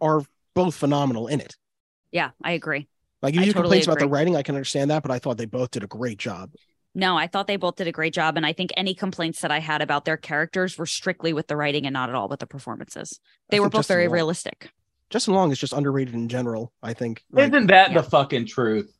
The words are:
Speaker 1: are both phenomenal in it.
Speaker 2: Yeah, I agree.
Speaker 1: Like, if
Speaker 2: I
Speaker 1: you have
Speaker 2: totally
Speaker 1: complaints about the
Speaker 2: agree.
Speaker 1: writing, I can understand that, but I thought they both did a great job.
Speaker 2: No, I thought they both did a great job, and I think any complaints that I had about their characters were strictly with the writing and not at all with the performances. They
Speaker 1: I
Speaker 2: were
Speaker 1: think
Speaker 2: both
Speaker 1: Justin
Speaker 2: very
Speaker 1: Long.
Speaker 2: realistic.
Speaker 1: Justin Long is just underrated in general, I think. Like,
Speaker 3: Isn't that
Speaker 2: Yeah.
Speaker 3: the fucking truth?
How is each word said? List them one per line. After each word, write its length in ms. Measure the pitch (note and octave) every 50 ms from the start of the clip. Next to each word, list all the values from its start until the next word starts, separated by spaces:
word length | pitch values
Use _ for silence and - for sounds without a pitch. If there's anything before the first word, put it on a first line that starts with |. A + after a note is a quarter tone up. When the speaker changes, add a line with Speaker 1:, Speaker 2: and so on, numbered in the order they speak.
Speaker 1:
are 220 | D#3+ D#3 D#3 D#3 C#3+ - _ _ _ _ -
both 200 | F3+ F3+ F3+ C#3+
phenomenal 540 | - D3+ C#3 D3 C#3+ C#3+ C3+ A#2+ A2 A#2 A#2
in 120 | - -
it. 160 | - - - _ _ _ _ _ _ _ _ _ _ _
Speaker 2:
Yeah, 200 | - F3 D3+ C3 - -
I 100 | - D#3+
agree. 360 | F3 D#3+ - D#3 D3 C#3+ D3 _ _ _ _ _ _ -
Speaker 1:
Like, 120 | - C#3 D3+
if 60 | F3
Speaker 2:
I 20 | F#3+
Speaker 1:
you 20 |
have 80 | G#3 G3+
Speaker 2:
totally 220 | F#3 E3+ F3 F#3+
Speaker 1:
complaints 100 | F#3 D#3
about 120 | E3+ D#3 D3
the 40 | C#3+
Speaker 2:
agree. 120 | C#3+ C#3+ C#3+
Speaker 1:
writing, 180 | D#3+ F3+ F3
I 60 | D3
can 140 | C3+ - C#3+
understand 340 | C#3 C3+ - - C#3+ C#3 C#3+
that, 120 | D3+ D#3
but 100 | - C#3
I 80 | B2+ B2
thought 180 | - C#3 A#2+ A2
they 80 | A#2
both 240 | A2 A2 B2+ B2+ A#2+
did 140 | - B2 G2+
a 20 |
great 320 | G2 - G#2+ B2 A#2+ G#2+ G2+
job. 320 | - A#2 G2 F#2+ F#2+ - - - _ _ _ _ _ _ -
Speaker 2:
No, 220 | F3+ F#3+ F#3 F3+
I 120 | D#3 D#3 F3
thought 180 | - G3 G3
they 100 | - G3+
both 200 | G3 F3+ F3 F3
did 100 | - F#3+
a 60 | E3+
great 200 | D#3+ - D#3+ E3
job, 240 | D#3 F3+ D#3+ D#3+ D3+
and 80 | E3 D#3
I 80 | D3+
think 200 | D#3+ - F3+ F3+ -
any 180 | - F#3+ F#3+ F#3+
complaints 460 | - - F#3 E3+ - E3+ E3 D#3+ -
that 100 | - D3+
I 80 | D3 D#3
had 200 | D#3+ D#3 D3+ D3
about 240 | D3 C#3+ D3 D3 -
their 120 | E3 D#3 D#3
characters 580 | - - D#3+ D3+ D#3+ E3 - F#3 F#3 F3+ -
were 80 | - E3+
strictly 480 | D#3 - - - F#3+ F3 - - E3
with 140 | D#3+ C#3+ E3
the 100 | - D3+
writing 300 | D3 D3 D3 C#3+ D3+ C#3
and 80 | C3+ C#3
not 160 | C3+ B2+ A#2+
at 60 | B2
all 120 | B2+ G2+ G2
with 120 | C#3+ -
the 60 | -
performances. 760 | - - C#3 - - A2+ - - - - - - - - - _ _ _ _ _ -
They 80 | G#3+
Speaker 1:
I 40 | G#3
Speaker 2:
were 60 | G3+
Speaker 1:
think 60 | G3+
Speaker 2:
both 60 | G#3+ A3
Speaker 1:
Justin 120 | - - F#3+
Speaker 2:
very 140 | F3 F3 F3
Speaker 1:
Long. 60 | E3
Speaker 2:
realistic. 560 | E3+ D#3+ D#3 F3 - - - - - - - _ _ _ _ _ _ _ -
Speaker 1:
Justin 260 | - A3 - A3+ F#3
Long 180 | F#3+ F#3 D#3
is 60 | C3+ -
just 160 | - C3 -
underrated 400 | C#3+ C#3+ C#3 C3+ C#3 C3 B2+ A#2
in 140 | A#2 A#2 A#2
general, 440 | A#2+ B2+ B2 A#2 A2+ A2 A#2 A#2 _ _
I 120 | - A2 A#2
think. 280 | - B2 A#2 A2+ - _ _
Like, 180 | - C4 C#4 C#4+
Speaker 3:
Isn't 180 | C#4 D4 A3
that 260 | F3 F#3 F#3 G3 F#3
Speaker 2:
Yeah. 80 | E3+ E3
Speaker 3:
the 100 | C#3+ -
fucking 360 | - D3 C3+ - D3 B2 A#2
truth? 460 | G#2+ - - B2 A2 G#2+ G#2+ G2+ - _